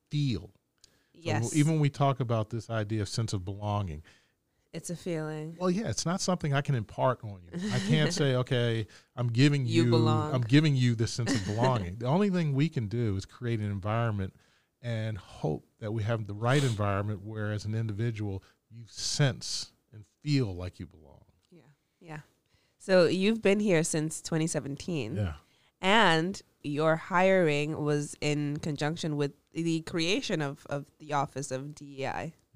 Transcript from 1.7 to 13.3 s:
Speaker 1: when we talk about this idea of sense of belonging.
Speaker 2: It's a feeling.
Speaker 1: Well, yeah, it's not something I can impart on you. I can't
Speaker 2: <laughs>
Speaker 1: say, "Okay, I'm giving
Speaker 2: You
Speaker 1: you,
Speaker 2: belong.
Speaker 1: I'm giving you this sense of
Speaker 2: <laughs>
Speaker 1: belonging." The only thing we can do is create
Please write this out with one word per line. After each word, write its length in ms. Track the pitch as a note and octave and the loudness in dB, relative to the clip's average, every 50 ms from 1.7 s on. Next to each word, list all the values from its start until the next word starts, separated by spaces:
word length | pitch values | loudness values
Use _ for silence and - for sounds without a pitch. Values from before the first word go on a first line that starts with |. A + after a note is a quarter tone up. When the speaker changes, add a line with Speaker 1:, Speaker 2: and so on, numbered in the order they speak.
| D#3+ | 2
Speaker 1:
when 60 | D#3 | 2
we 80 | D3 C#3 | 2 0
talk 300 | - - D3 C#3 C3 - | 2 2 0 0 0 0
about 300 | C3+ A2+ A#2+ A2+ G#2+ - | -2 -2 -2 -2 -2 -4
this 180 | - A2+ - - | -6 -8 -6 -4
idea 320 | A2+ A2 G#2+ G#2 A2+ A2 G2+ | -4 -4 -2 -2 -2 -2 -4
of 60 | - | -2
sense 240 | - - A2+ G#2+ - | -2 -4 -4 -2 -4
of 120 | G2+ F2+ | -4 -6
belonging. 580 | G2+ G2 G2+ G#2 G#2 G#2 G#2 G2+ F2 D2+ D2 - - - _ _ _ _ _ _ _ _ _ _ _ - | -8 -8 -6 -4 -4 -2 -2 -4 -4 -8 -10 -14 -18 -20 _ _ _ _ _ _ _ _ _ _ _ -14
Speaker 2:
It's 160 | E3 - - | -12 -10 -10
a 60 | F3 | -10
feeling. 600 | D#3+ - F#3+ E3+ D#3 D#3 D#3 D#3 D3+ D#3 D#3+ E3 E3+ | -8 -6 -6 -6 -4 -6 -6 -8 -8 -10 -10 -8 -2
Speaker 1:
Well, 120 | F3+ F#3 | 0 0
yeah, 180 | F3+ G3+ A3+ - | 0 0 -2 -4
it's 160 | G2+ - - | -4 -2 -2
not 160 | E3 F3+ G3 | -2 -2 -2
something 320 | - - F3+ E3 - D3+ C#3 | 0 -2 -2 -2 0 0 0
I 80 | C#3 | 0
can 140 | C#3+ - C#3 | 2 2 0
impart 460 | A#2+ G2+ - - - C3+ C3 B2 - - | 0 -2 -4 -4 0 0 0 0 0 -4
on 160 | G#2+ G2+ F#2 F2 | -12 -12 -14 -14
you. 280 | F2 E3+ F3 F#3 G#3+ A#2 | -12 -8 -6 -4 -2 -2
I 60 | - | 0
can't 340 | F#3+ G3 D3 D3+ D3+ D#3+ F3 | 2 2 4 4 4 2 2
Speaker 2:
<laughs> 0 | |
Speaker 1:
say, 220 | F3 D3 C#3 B2+ | 2 2 2 2
"Okay, 520 | B2+ B2 - C3+ A#2+ A#2+ A#2+ A2+ A2+ G#2+ - - - - _ _ | 2 0 0 0 2 2 2 0 -2 -4 -6 -10 -18 -20 _ _
I'm 120 | B2+ A#2+ A#2+ | -4 -4 0
giving 360 | A2+ A#2 C3+ D3 C#3+ C#3 C3 | 4 6 6 6 6 4 0
Speaker 2:
You 180 | A#2+ A2+ - A#2+ | 2 4 4 6
Speaker 1:
you, 60 | A#2+ | 6
Speaker 2:
belong. 440 | A#2 A#2 A#2 A2+ - - - - - | 6 6 6 6 4 4 2 2 0
Speaker 1:
I'm 80 | - A#2+ | 0 2
giving 340 | G#2+ B2+ D3 D#3+ D#3 C#3 | 6 6 6 6 6 4
you 180 | C3 B2 B2 A#2 | 4 4 4 4
this 180 | A2 A#2 G#2 - | 2 0 0 -2
sense 220 | - A2+ - C#4 | -2 -2 0 0
of 100 | A2 F#2 | 0 0
Speaker 2:
<laughs> 0 | |
Speaker 1:
belonging." 500 | G2 G#2 A2 B2 C3 B2+ A2+ F#2 F2 F#2 A#2 | -2 0 2 2 2 2 0 -2 -4 -6 -4
The 80 | A#2 | -2
only 220 | B2 D3 F#3 G#3 G#3 | 0 2 2 2 2
thing 240 | F3+ F3+ E3 D3 C3+ | 2 2 0 0 2
we 140 | C3 D3+ E3 | 2 0 0
can 180 | - C3+ A2 G2 | 0 -2 -4 -2
do 280 | A2 A#2+ A#2+ A2 F#2+ | -2 0 0 0 0
is 80 | F#2+ - | -2 -4
create 360 | - | -8